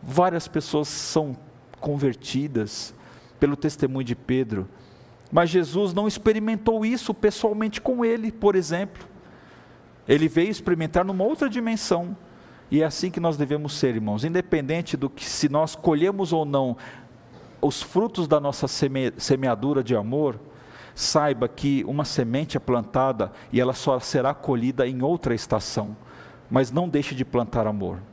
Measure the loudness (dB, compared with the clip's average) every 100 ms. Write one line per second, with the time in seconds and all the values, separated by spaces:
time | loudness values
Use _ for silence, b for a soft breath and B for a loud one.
0 | 0 4 4 2 -4 -6 -2 -2 -2 -6
1 | -2 0 -2 -6 -14 -20 -20 -8 -4 0
2 | 0 -2 -4 -4 -2 -2 -4 -6 -12 -16
3 | B B B 0 2 2 -2 0 -2 -2
4 | -4 -6 0 0 0 -2 -6 B B B
5 | B B B 2 4 2 2 0 0 0
6 | -2 0 2 2 0 0 0 2 0 -2
7 | -2 0 0 2 -2 0 -2 -2 -2 0
8 | 2 2 -2 2 4 4 2 -2 -4 -8
9 | -20 -20 B B B B B B B -20
10 | 2 4 4 2 0 0 0 0 0 0
11 | 0 0 0 0 -2 -2 -2 -2 0 -2
12 | -2 -10 -16 B B B B 2 2 0
13 | -4 0 -2 0 -2 -2 -4 -2 0 0
14 | -2 -2 0 -2 0 -2 0 -4 -2 -4
15 | -4 -6 -8 0 2 2 0 0 2 4
16 | 2 0 0 0 2 0 0 -4 B B
17 | B -20 -20 -20 -20 0 0 0 -2 0
18 | 0 0 2 2 2 -2 -4 0 -2 0
19 | -2 -2 0 2 4 0 2 0 2 0
20 | 0 0 0 -2 -14 B B B B -6
21 | 0 2 2 2 -2 0 0 2 0 -2
22 | -2 -2 0 0 -2 -4 0 -2 0 2
23 | 2 2 -4 B B 2 2 0 0 0
24 | 2 0 0 0 0 0 0 0 0 0
25 | 0 0 0 -2 0 -2 -2 -4 -6 -10
26 | B B B B B 0 2 0 0 0
27 | -2 -4 -2 0 0 0 0 -2 -4 -6
28 | -12